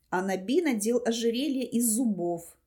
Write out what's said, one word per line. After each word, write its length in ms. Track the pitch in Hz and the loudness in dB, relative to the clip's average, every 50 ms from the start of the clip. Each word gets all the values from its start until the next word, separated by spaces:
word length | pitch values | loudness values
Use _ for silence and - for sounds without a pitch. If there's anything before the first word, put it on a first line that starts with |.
| _ - | _ -4
А 120 | - 180 | -4 -2
на 160 | 190 196 190 185 | 0 0 -2 -2
Би 240 | 190 196 262 359 | -2 0 0 2
надел 400 | 349 302 247 208 196 220 240 240 - | 2 2 0 2 2 2 2 2 2
ожерелье 600 | 226 233 233 226 233 226 247 277 311 262 262 247 | 0 -2 0 0 0 0 0 0 -2 -2 -2 -2
из 200 | 240 - 233 240 | -2 0 0 2
зубов, 680 | 233 208 226 269 226 202 175 175 175 170 170 170 - - _ _ | 2 2 2 2 0 0 0 -2 -4 -4 -4 -8 -14 -20 _ _